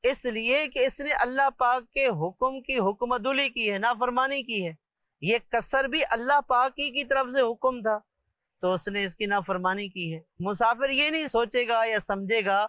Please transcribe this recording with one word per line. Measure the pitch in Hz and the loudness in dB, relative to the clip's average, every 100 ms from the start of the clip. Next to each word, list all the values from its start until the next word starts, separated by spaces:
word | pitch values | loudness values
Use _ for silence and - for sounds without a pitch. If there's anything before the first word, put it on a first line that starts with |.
اس | 240 269 | 0 -2
لیے | 247 220 233 277 302 | -4 -2 0 0 0
کہ | - 254 | 0 0
اس | - | 0
نے | 285 | -4
اللہ | - 247 262 277 - | 0 0 2 0 2
پاک | 247 254 226 | 2 2 -2
کے | 277 262 | 0 0
حکم | 170 165 - 254 269 | 0 -4 -2 -2 -2
کی | 247 262 | -4 0
حکم | 190 202 240 | 0 0 -2
عدولی | 247 233 269 277 | -2 0 0 -2
کی | 240 214 | -2 -2
ہے، | 196 | 0
نافرمانی | 226 226 247 247 262 277 | -2 0 0 0 0 -2
کی | 233 220 175 | -4 -6 -6
ہے۔ | 160 _ _ _ _ | -8 _ _ _ _
یہ | 156 226 - | -2 -2 0
قصر | 233 - 277 | -4 0 0
بھی | 269 311 - | 0 -2 0
اللہ | 226 247 285 | -2 2 2
پاک | 277 247 262 262 | 4 2 2 -2
ہی | 285 | -6
کی | 254 | -6
طرف | 277 269 254 | 0 0 2
سے | 269 | 2
حکم | 233 233 254 247 | 2 2 -2 0
تھا، | 220 208 _ _ _ _ _ _ | -2 -2 _ _ _ _ _ _
تو | 180 | 0
اس | 185 - | 0 -2
نے | 202 | -4
اس | 196 | -4
کی | - 208 | -4 -2
نافرمانی | 202 185 185 185 196 202 | -2 0 -2 0 -2 -6
کی | 185 170 | -8 -8
ہے۔ | 160 _ _ | -8 _ _
مسافر | 185 202 233 240 269 | -4 2 2 2 0
یہ | 269 294 | 2 0
نہیں | 320 294 | 0 0
سوچے | 226 240 254 233 | 0 2 0 2
گا | 233 | 2
یا | 226 214 | 2 0
سمجھے | - 196 196 226 | -2 -4 0 0
گا | 196 196 | 2 2